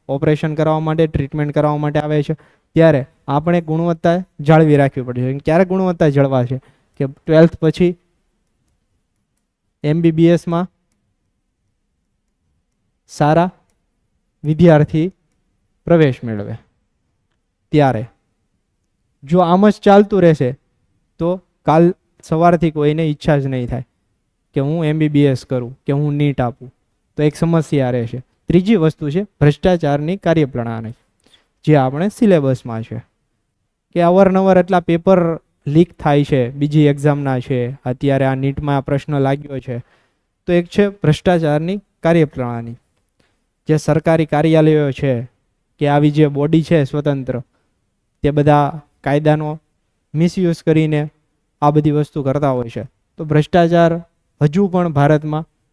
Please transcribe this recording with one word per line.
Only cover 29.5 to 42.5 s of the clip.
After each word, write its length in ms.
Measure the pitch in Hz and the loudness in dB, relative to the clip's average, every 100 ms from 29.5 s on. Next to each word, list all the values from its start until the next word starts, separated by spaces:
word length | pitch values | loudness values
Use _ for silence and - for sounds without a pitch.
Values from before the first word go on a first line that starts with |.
| 143 190 180 147 143 151 196 | 2 0 0 0 -2 -4 -4
કાર્યપ્રણાલી, 800 | 170 165 139 123 117 113 113 - _ _ _ _ _ _ - | -2 0 0 -4 -8 -8 -12 -16 _ _ _ _ _ _ 0
જે 100 | 151 | 2
આપણે 320 | 131 143 202 | 2 -2 -6
સિલેબસમાં 760 | - 214 170 135 127 127 113 | 0 2 2 2 -2 -6 -10
છે 140 | 113 110 - _ _ _ _ _ _ _ _ 175 | -10 -12 -14 _ _ _ _ _ _ _ _ 0
કે 40 | |
અવારનવાર 560 | 170 185 190 190 190 185 | 2 4 4 4 4 2
એટલા 240 | 175 180 | 2 -2
પેપર 380 | 175 170 180 185 165 160 - _ - | 0 0 2 2 2 -4 -12 _ -2
લીક 240 | 151 175 - | 2 0 -2
થાય 300 | 156 147 143 | 0 0 0
છે, 160 | 139 120 | -2 -2
બીજી 360 | 143 147 151 147 | -4 -2 2 2
એક્ઝામના 520 | 143 147 143 139 131 | 2 -2 -2 -2 -4
છે, 200 | - 127 120 139 | -4 -4 -4 -8
અત્યારે 420 | 127 123 139 135 135 | -8 -4 -2 0 0
આ 100 | 131 | -2
નીટમાં 420 | 135 135 147 139 | -4 -4 -4 -4
આ 100 | - | -2
પ્રશ્ન 260 | 139 - 143 | -6 -4 -4
લાગ્યો 400 | 135 143 147 135 | -2 -4 -8 -12
છે. 160 | 127 120 - _ _ _ _ _ - | -10 -12 -12 _ _ _ _ _ -2
તો 20 | |
એક 120 | 175 175 | -2 0
છે 160 | - 202 | -2 -2
ભ્રષ્ટાચારની 880 | 196 151 147 - 175 160 151 165 202 - _ | 0 -2 0 0 0 0 -2 -4 -8 -12 _
કાર્યપ્રણાલી, 800 | - 170 147 135 123 | 0 0 0 -4 -8